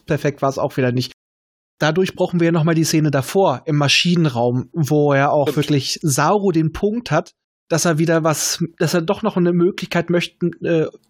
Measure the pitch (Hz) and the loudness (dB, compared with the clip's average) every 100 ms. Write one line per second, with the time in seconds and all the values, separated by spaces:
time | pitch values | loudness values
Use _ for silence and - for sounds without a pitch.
0 | - 147 147 - 135 - 135 - 127 127 | -6 -4 -4 -2 -4 -2 -4 -2 0 0
1 | 123 - _ _ _ _ _ - 147 170 | -4 -10 _ _ _ _ _ -4 0 0
2 | 190 - 180 170 165 170 165 165 156 160 | -2 -2 -2 0 2 2 2 2 2 2
3 | 156 139 - 190 180 123 - 147 143 - | 2 0 0 0 2 0 -2 0 2 2
4 | 175 175 151 120 123 123 - 170 139 151 | 2 2 0 0 -2 -2 -4 -4 0 2
5 | 147 139 143 147 139 151 147 143 - - | 2 2 2 2 0 0 0 0 -2 -4
6 | 151 131 151 208 196 165 160 - 208 233 | -2 0 2 2 2 0 0 0 -2 -2
7 | - 156 - _ _ _ - 160 175 156 | -2 -2 -4 _ _ _ -4 -2 0 0
8 | 165 165 160 147 - - 170 - 165 180 | 2 2 0 -2 -4 -4 -6 -2 -2 0
9 | 165 196 208 185 175 175 180 190 - 170 | -2 -2 -2 0 2 2 2 0 -4 -4
10 | 170 175 - - 170 - 170 165 - - | 0 -2 -2 -4 -6 -4 -2 0 -2 -6